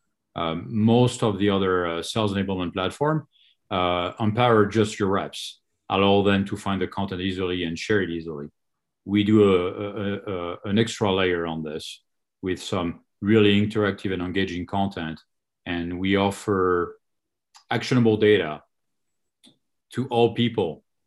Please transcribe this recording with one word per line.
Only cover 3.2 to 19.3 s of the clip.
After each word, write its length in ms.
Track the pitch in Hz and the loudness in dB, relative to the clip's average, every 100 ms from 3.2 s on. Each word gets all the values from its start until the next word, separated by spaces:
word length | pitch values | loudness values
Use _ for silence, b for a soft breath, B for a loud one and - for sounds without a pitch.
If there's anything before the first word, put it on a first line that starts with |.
| 156 b b b - | -4 b b b -6
uh, 440 | 95 90 87 90 - | -2 0 0 -4 -2
empower 460 | 110 104 123 113 101 | -2 2 4 6 4
just 320 | 110 107 - | 2 0 0
your 120 | 101 | -2
reps, 500 | 98 76 - - - _ _ - | 0 -4 -10 -14 -16 _ _ -4
allow 340 | 95 98 101 | 2 4 4
them 200 | 101 98 98 | 4 2 0
to 120 | 101 | -4
find 240 | 98 95 | -4 -4
the 60 | 90 | -4
content 340 | - 98 90 | -4 -6 -4
easily 440 | 95 92 92 90 85 | -4 -4 -4 -4 -4
and 120 | 82 | -6
share 240 | - 107 | 0 0
it 80 | 92 | 0
easily. 400 | 82 82 76 73 _ _ _ _ _ - | -4 -8 -10 -12 _ _ _ _ _ -2
We 180 | 101 | 2
do 200 | 104 110 | 4 6
a, 280 | 101 90 90 | 6 4 0
a, 140 | - 101 | -6 -8
a, 680 | 104 101 101 - 92 87 | -6 -6 -6 -6 -6 -6
a, 40 | 87 107 | -8 -2
an 140 | 101 | 0
extra 320 | 110 - 107 | 0 0 0
layer 320 | 95 92 85 85 | 2 0 0 -4
on 160 | 82 | -6
this 400 | 78 76 - - _ _ _ _ | -8 -8 -12 -18 _ _ _ _
with 220 | 95 87 | -6 -6
some 380 | - 98 87 85 _ - | -4 -4 -4 -8 _ -6
really 400 | 101 110 104 101 | 2 4 6 4
interactive 500 | 104 107 104 95 101 | 2 0 -2 -2 -4
and 120 | 90 | -4
engaging 420 | 90 92 95 87 87 | -4 -4 -4 -4 -6
content. 560 | 101 98 95 80 80 _ _ _ _ - | -4 -4 -4 -8 -10 _ _ _ _ -8
And 320 | 87 87 87 | -6 -6 -4
we 160 | 95 98 | 0 2
offer 840 | 101 98 - 98 90 90 85 - _ _ _ _ _ - - | 0 -2 -2 0 2 0 -2 -8 _ _ _ _ _ -20 -8
actionable 480 | 120 - 127 113 107 | -6 0 2 4 4
data 460 | 104 104 80 76 _ _ _ _ _ _ _ | 6 4 2 -6 _ _ _ _ _ _ _